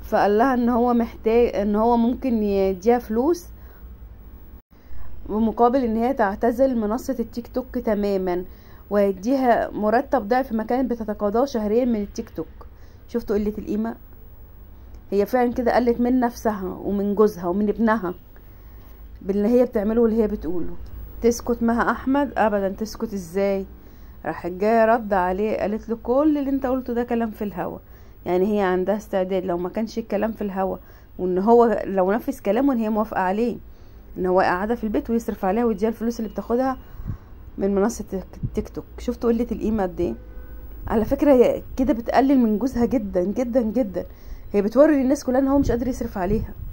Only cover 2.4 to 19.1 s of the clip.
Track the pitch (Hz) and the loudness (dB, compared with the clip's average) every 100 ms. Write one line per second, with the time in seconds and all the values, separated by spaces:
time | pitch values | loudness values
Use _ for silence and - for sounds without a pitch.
2.4 | 208 196 190 190 226 240 233 220 269 339 | 2 2 2 2 2 2 2 0 2 0
3.4 | - - - - - - - - - - | -4 -18 -18 -18 -18 -18 -18 -18 -18 -18
4.4 | - - _ - - - - - - 208 | -18 -20 _ -20 -8 -4 -2 -4 -4 0
5.4 | 226 214 240 262 240 220 240 269 208 202 | 0 4 4 4 0 0 0 2 0 2
6.4 | 233 233 269 240 208 226 - 254 233 - | 0 2 2 2 0 -2 -4 -4 -4 -6
7.4 | 233 - 254 254 233 208 202 196 185 180 | -8 -8 -6 -4 -2 0 0 0 0 -4
8.4 | 185 - - - - 202 202 190 202 269 | -6 -14 -20 -20 -2 2 2 0 0 2
9.4 | 254 208 95 - 214 226 - 269 202 247 | 4 4 2 -2 2 2 2 0 2 0
10.4 | 269 220 220 247 262 240 220 208 208 214 | 0 -4 -2 -2 0 -2 -4 -2 0 2
11.4 | 277 240 208 220 254 226 202 - 220 - | 0 0 2 2 2 0 -4 -8 -10 -10
12.4 | 156 - - - - - - 233 233 208 | -10 -12 -18 -18 -20 -20 -6 -6 -2 0
13.4 | 208 214 - 208 226 - - - - - | 0 -4 -4 -4 -4 -6 -16 -20 -20 -18
14.4 | - - - - - - - 196 202 254 | -18 -18 -18 -18 -18 -18 -4 0 2 2
15.4 | 240 233 233 - 240 233 240 254 240 240 | 2 2 2 2 2 2 2 2 0 -2
16.4 | 233 208 185 - - 202 202 196 208 208 | -4 -4 -6 -6 -4 -2 0 4 4 4
17.4 | 175 190 214 202 226 220 180 180 - - | -2 0 0 2 2 2 -2 -8 -14 -20
18.4 | - - - - - - - | -20 -20 -20 -20 -20 -18 -18